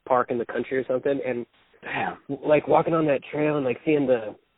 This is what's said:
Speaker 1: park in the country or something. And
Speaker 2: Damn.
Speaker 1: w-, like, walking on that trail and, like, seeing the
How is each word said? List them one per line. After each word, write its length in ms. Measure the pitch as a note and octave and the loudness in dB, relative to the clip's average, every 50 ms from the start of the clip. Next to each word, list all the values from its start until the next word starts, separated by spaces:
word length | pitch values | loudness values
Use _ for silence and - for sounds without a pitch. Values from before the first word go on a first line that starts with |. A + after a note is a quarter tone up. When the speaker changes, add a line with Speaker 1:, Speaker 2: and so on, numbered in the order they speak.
| - | -2
Speaker 1:
park 260 | - C3 B2 A#2 - | 2 2 2 2 0
in 60 | B2+ | -2
the 80 | A#2 A2 | -4 -4
country 320 | - - A#2 A#2+ - C3+ | -4 -4 -6 -4 -2 -2
or 80 | C3 A#2+ | -4 -2
something. 340 | - B2+ B2+ - C#3+ C#3 C3+ B2 | 0 -2 -2 0 0 -2 -2 -2
And 200 | B2+ A#2+ A#2+ A#2 _ _ _ _ _ _ _ | -4 -4 -6 -6 _ _ _ _ _ _ _
Speaker 2:
Damn. 380 | - - - C#3 - - - - _ - | -12 -8 -6 -4 -4 -4 -6 -10 _ -10
Speaker 1:
w-, 180 | C#3 - - | -10 -6 2
like, 220 | D3 D3+ D3 - C#3 | 2 2 2 4 4
walking 240 | D3+ D#3 D#3+ E3+ | 2 2 2 2
on 140 | E3 D#3+ D#3 | 0 2 2
that 180 | D3+ C3+ - - - | 2 0 -2 -2 -6
trail 240 | - D3 D3+ D3+ D3 | -4 -2 -2 0 0
and, 80 | D3 C3 | 0 -2
like, 160 | B2+ A#2+ - - | -2 -4 -2 0
seeing 200 | D#3+ D3+ D3 C#3 | 0 2 2 4
the 300 | B2+ B2+ A2+ A2 G#2 G2+ - _ _ _ | 2 2 2 0 -8 -12 -14 _ _ _